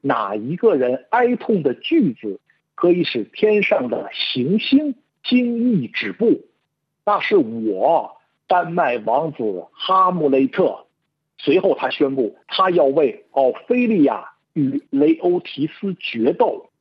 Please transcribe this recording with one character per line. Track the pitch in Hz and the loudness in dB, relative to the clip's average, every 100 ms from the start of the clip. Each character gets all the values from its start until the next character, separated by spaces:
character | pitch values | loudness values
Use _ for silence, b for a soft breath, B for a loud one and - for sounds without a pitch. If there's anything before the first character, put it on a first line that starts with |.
哪 | 139 117 101 | -2 -2 -2
一 | 107 117 175 | -6 -6 0
个 | 226 156 | 2 2
人 | 123 127 - | 0 -2 -2
哀 | 233 247 240 | 0 2 0
痛 | - 208 | -2 0
的 | 139 | 0
句 | 117 - 330 185 | -4 -2 0 0
子 | 110 107 95 _ _ _ | -2 -10 -12 _ _ _
可 | - 175 | 0 2
以 | 180 | 2
使 | 156 120 | 0 -4
天 | 104 - 214 208 | -8 -2 2 2
上 | 196 214 123 | 2 0 0
的 | 117 - | -6 -8
行 | - - 131 127 214 | -8 -6 -4 0 -2
星 | - 269 302 - _ _ | 2 2 2 -6 _ _
惊 | - 247 240 233 | -2 0 0 0
异 | 247 202 117 | 0 0 -2
止 | - - | -8 -8
步？ | - 226 147 - _ _ _ _ _ | -2 0 0 -4 _ _ _ _ _
那 | - 208 | -2 -2
是 | - 202 | 2 2
我， | 113 113 110 95 127 165 107 - _ _ _ | 2 -4 -4 0 0 0 -2 -16 _ _ _
丹 | 180 165 | 0 0
麦 | 175 147 120 | -2 0 -2
王 | 110 127 160 | -2 -2 -2
子 | 143 113 90 - | -4 -6 -6 -12
哈 | _ - 190 185 | _ 0 2 2
姆 | 185 147 | 2 2
雷 | 135 135 | 2 2
特。” | - 160 95 _ _ _ _ _ _ | 0 -2 -2 _ _ _ _ _ _
随 | - 170 | 0 2
后 | 185 | 2
他 | 143 127 | 0 -4
宣 | - 139 | -2 -2
布， | 135 107 b _ | 0 -4 b _
他 | - 190 | -2 0
要 | 170 | 2
为 | 139 139 139 - _ | 2 2 0 -2 _
奥 | 135 131 | 0 0
菲 | 127 - 247 240 | 0 -2 0 2
利 | 208 | 4
亚 | 135 - - _ _ | 2 2 -10 _ _
与 | 165 135 139 _ | -2 -2 -2 _
雷 | 139 151 160 | 2 2 2
欧 | 180 175 | 0 -2
提 | - - 156 | -4 -6 -6
斯 | - 196 | -4 -8
决 | 175 - 117 120 | -6 -8 -2 -2
斗。 | 175 214 107 - _ | 0 -2 -2 -14 _